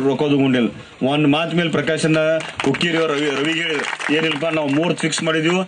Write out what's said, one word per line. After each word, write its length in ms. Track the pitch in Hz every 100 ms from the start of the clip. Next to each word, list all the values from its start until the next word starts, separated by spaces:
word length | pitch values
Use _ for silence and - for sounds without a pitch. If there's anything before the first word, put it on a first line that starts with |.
| 135
ರೊಕ್ಕ 160 | 131
ತಗೊಂಡಿಲ್ಲ. 460 | 151 143 135 127 107 - - - 127
ಒಂದ್ 180 | 147 147
ಮಾತ್ 280 | 147 165
ಮೇಲೆ 160 | 165 165
ಪ್ರಕಾಶನ 480 | 147 143 156 160 160 156 160 - -
ಹುಕ್ಕೇರಿ 320 | 135 135 175 165
ಅವ್ರು 180 | 160
ರವಿ, 160 | 143 151
ರವಿಗೆ 320 | 135 151 165
ಹೇಳಿದ್ರು, 520 | 170 147 120 - -
"ಏನಿಲ್ಲಪ್ಪ 320 | 156 160 143 165
ನಾವು 220 | 156 147
ಮುಹೂರ್ತ 300 | 143 175 151
ಫಿಕ್ಸ್ 240 | 160 -
ಮಾಡಿದೀವಿ, 400 | 170 160 160 185